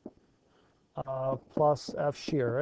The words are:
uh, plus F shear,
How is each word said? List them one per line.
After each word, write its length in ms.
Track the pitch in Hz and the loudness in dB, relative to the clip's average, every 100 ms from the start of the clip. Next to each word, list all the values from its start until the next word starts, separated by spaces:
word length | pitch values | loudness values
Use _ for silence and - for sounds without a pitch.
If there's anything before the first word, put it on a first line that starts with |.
| - - _ _ _ _ _ _ _ - 135 | -20 -20 _ _ _ _ _ _ _ -12 -8
uh, 300 | 135 131 131 - | -4 -2 -2 -4
plus 400 | - 151 147 - - | 2 4 4 -2 -2
F 180 | 147 - | -2 -2
shear, 380 | - 151 120 123 | -2 0 2 2